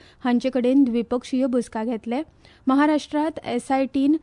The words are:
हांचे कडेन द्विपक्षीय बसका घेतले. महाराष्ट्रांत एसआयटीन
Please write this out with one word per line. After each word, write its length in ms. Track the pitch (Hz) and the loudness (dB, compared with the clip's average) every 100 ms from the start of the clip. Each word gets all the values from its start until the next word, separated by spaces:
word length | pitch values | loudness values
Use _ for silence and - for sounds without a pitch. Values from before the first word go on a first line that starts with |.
| - _ | -12 _
हांचे 260 | 247 240 262 | -2 0 0
कडेन 300 | 254 240 277 | 0 2 4
द्विपक्षीय 640 | 254 233 220 247 - 254 262 | 4 2 -2 -4 -4 -2 0
बसका 380 | 247 - 226 | -2 -4 -6
घेतले. 380 | 220 220 226 254 320 _ - - - | -6 -6 -4 -6 -6 _ -20 -8 0
महाराष्ट्रांत 720 | 277 302 302 - 302 311 - - | 2 4 2 -2 -4 -4 -4 -6
एसआयटीन 720 | 240 - 262 262 277 285 311 | -6 -2 -2 0 0 2 0